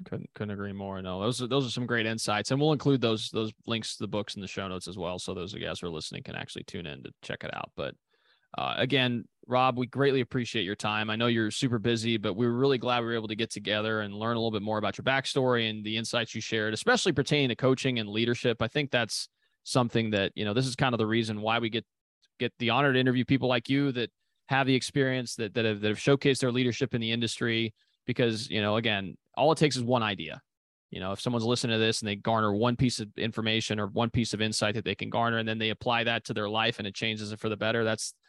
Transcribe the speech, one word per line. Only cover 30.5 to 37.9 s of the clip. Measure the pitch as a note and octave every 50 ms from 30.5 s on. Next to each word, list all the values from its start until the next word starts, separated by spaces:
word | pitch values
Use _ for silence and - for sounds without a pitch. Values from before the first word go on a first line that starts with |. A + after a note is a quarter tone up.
| _ _ _ _ _ _ _ _
You | F2+ F2+
know, | F#2 F#2+ G2
if | -
someone's | - B2 A#2+ A#2 A2+
listening | A#2+ B2 - - A#2 A2+
to | A2
this | A2 A2+ A2+ -
and | A2+ G#2
they | G2+
garner | G2+ - A2+ A2+ A2 A2 G#2 G2+
one | G#2 A#2 B2 A#2+
piece | - B2+ A#2+ - -
of | G#2+ G#2 -
information | - G#2 A2+ - A2+ A2 A2 A2 A2 - - G#2+ G#2+
or | G#2
one | G2+ - A#2 A#2 A2+
piece | - B2 A2 - G#2+
of | G#2
insight | A2 A2 G#2+ - A2 G#2+ A2
that | A2 F#2
they | F#2+ G2
can | - G#2 G#2+
garner, | - A#2 A#2 A#2 A2+
and | A2+ A2
then | A2 A2+
they | A2 A2 A2
apply | G#2 - - B2 A#2 A#2 A2+
that | A#2 A#2 A2 -
to | - G#2+
their | G#2+ G#2 G2+
life | G#2+ A2 A2+ A#2 - -
and | G#2+
it | G2 -
changes | - A#2 A2 G#2+ G#2+ G#2+ G#2
it | A2 -
for | -
the | A2 G#2+
better, | - A2 A2 A#2 A#2 A2+
that's, | A2